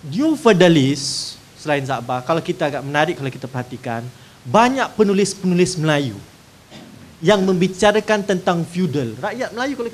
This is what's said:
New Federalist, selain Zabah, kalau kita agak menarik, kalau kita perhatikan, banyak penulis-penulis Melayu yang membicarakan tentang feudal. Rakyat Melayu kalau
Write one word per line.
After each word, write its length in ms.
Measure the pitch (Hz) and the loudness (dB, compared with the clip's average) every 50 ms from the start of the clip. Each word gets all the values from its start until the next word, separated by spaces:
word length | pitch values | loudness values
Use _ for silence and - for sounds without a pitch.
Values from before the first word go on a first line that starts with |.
| - | -12
New 320 | 143 143 214 294 320 311 | -6 -4 0 0 0 0
Federalist, 1040 | 254 - 208 196 170 185 175 165 151 131 135 143 139 - - - - - - - - - - - - - | 2 4 4 6 8 6 6 6 6 4 2 0 -2 -4 -6 -6 -8 -8 -10 -14 -18 -20 -20 -20 -12 -4
selain 240 | 151 147 143 135 | -2 -2 -2 -2
Zabah, 320 | 131 135 120 120 123 127 127 127 | -4 -6 -6 -4 -6 -6 -6 -2
kalau 160 | - 165 165 151 | -2 -2 -2 -2
kita 240 | - 175 - 170 | -4 -4 -2 -2
agak 160 | 147 139 131 131 | -4 -4 -6 -8
menarik, 320 | 139 143 147 156 160 170 | -2 0 0 0 0 -2
kalau 160 | - 139 131 | -4 -6 -8
kita 160 | 127 127 135 | -8 -8 -14
perhatikan, 560 | 120 131 127 123 - 127 117 - 123 117 117 120 123 - - - - - - - | -8 -8 -8 -8 -8 -12 -10 -8 -6 -6 -6 -8 -10 -16 -18 -20 -20 -20 -18 -8
banyak 480 | 123 123 208 233 247 269 269 226 - - - | 2 4 4 4 4 2 0 -4 -4 2 2
penulis-penulis 800 | 220 - 202 196 202 190 - - - 185 175 175 180 175 - 151 | 2 4 4 2 0 0 -2 -4 -2 0 2 2 2 2 0 -2
Melayu 400 | 151 156 151 143 143 123 101 98 - - - - - - - - - _ - - - - - - - - - - 165 | 0 2 2 2 0 -2 -6 -10 -16 -20 -20 -20 -20 -20 -20 -20 -20 _ -20 -20 -20 -20 -20 -20 -20 -20 -16 -2 2
yang 160 | 180 208 196 | 2 4 4
membicarakan 880 | 190 190 190 170 190 185 185 - 214 208 208 214 214 - 214 208 196 | 4 2 2 2 2 0 0 2 2 4 4 4 0 0 -2 0 0
tentang 400 | - 196 180 - 196 180 170 160 | -2 -2 0 0 0 0 0 -2
feudal. 480 | 165 170 180 185 160 123 147 127 113 110 | -4 -2 -2 -2 0 0 -2 -4 -4 -6
Rakyat 400 | 117 139 208 202 240 247 190 - | -6 -8 -8 -6 -6 -8 -8 -6
Melayu 240 | 226 254 285 277 220 | -6 -6 -6 -4 -6
kalau 100 | 233 233 | -8 -8